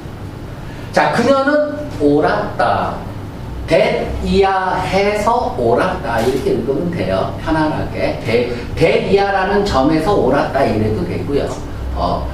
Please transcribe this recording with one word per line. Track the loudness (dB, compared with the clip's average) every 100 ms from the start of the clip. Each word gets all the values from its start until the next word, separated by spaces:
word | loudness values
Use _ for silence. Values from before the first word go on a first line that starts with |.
| -12 -12 -12 -12 -12 -12 -12 -12 -2
자, | 0 2
그녀는 | 2 4 4 4 2 0 -4 -6 0
옳았다. | 2 4 2 0 -2 0 0 0 -2 -6 -10 -10 -12 -12 -10 -8 2
대이하해서 | 4 4 0 -2 -4 0 4 4 2 0 -2 0 2 2 2 2 2 0 0
옳았다. | 2 2 2 -2 -2 0
이렇게 | 0 0 0
읽으면 | 0 0 -2 -2
돼요. | -2 0 0 -2 -4
편안하게. | -2 0 0 -2 -4 -2 -4 -2 0
대-, | 0 0 -4 -4 2
대이하라는 | 4 4 2 2 2 0 2 2 2
점에서 | 2 2 2 2
옳았다. | 2 2 2 0 0 0
이래도 | 2 0 0 -2
되고요. | -4 -2 -2 -2 -6 -8 -6 -4 -2
어, | -2 -2 -4